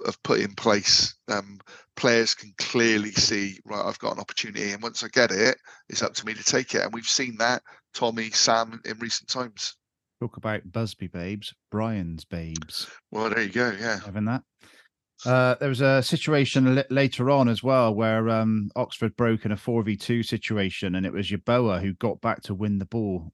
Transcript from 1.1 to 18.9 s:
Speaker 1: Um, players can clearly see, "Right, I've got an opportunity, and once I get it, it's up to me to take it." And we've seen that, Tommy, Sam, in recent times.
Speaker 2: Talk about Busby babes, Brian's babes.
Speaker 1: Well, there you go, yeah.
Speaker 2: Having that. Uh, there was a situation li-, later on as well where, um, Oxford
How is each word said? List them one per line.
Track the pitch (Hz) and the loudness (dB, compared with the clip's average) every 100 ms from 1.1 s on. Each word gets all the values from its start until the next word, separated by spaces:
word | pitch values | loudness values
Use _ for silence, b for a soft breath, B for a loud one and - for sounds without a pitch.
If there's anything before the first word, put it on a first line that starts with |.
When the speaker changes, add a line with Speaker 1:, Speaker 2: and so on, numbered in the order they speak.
| - - | -4 -6
Speaker 1:
Um, | 104 98 101 - B B - | -6 -6 -14 -20 B B -2
players | 127 117 113 | 2 4 2
can | - 107 - | -2 -8 -10
clearly | - - 117 107 104 | -2 2 4 2 0
see, | 98 - 104 98 92 | 0 0 0 -4 -8
"Right, | 107 104 95 | -10 -6 -6
I've | 104 | -4
got | 110 | -6
an | 107 | -6
opportunity, | 104 - 113 107 104 | -8 -8 -8 -6 -6
and | 101 | -6
once | 117 - | -8 -8
I | 113 | -2
get | 131 117 | 4 4
it, | 95 120 - B B B | 4 2 2 B B B
it's | 113 | -4
up | 117 | -4
to | - 107 | -4 -8
me | |
to | 107 | -4
take | - 131 131 | 0 0 0
it." | 117 | -2
And | 95 | -2
we've | 113 113 | -4 -2
seen | - 127 107 | -2 -2 0
that, | 117 123 - B _ | 0 0 -4 B _
Tommy, | - 120 113 110 | -2 -2 -2 -2
Sam, | - - 113 113 117 | 0 4 2 0 -6
in | - 110 | -12 -8
recent | 117 - - | -6 -6 -6
times. | 131 123 101 - - _ _ _ - | -6 -8 -8 -12 -12 _ _ _ -10
Speaker 2:
Talk | 123 - | -10 -6
about | 110 107 92 | -6 -6 -4
Busby | 113 113 - 90 | -4 -4 -6 -10
babes, | 90 90 104 - - _ | -8 -8 -8 -10 -16 _
Brian's | 104 110 107 85 82 | -4 -2 -4 -6 -8
babes. | - 85 82 80 78 - - B - | -10 -10 -8 -10 -8 -10 -10 B -8
Speaker 1:
Well, | 104 110 | -2 0
there | 113 | 0
you | 104 | 0
go, | 113 123 98 | 0 0 0
yeah. | 117 101 | -2 -4
Speaker 2:
Having | 101 101 | -4 -4
that. | 107 127 - _ b b b _ _ - | -2 -2 -6 _ b b b _ _ -8
Uh, | 123 127 127 123 | 2 4 4 2
there | 143 | 0
was | 127 | 2
a | 135 135 | 4 4
situation | 123 165 - 151 131 135 131 | 2 0 2 2 4 4 4
li-, | 131 135 | 4 2
later | 131 135 - 127 | 2 2 2 2
on | 143 120 | 4 4
as | 104 | 2
well | 127 131 117 | 2 4 4
where, | 104 113 110 113 | 4 2 2 2
um, | 113 110 110 101 | 2 2 0 -2
Oxford | - 120 | -4 -4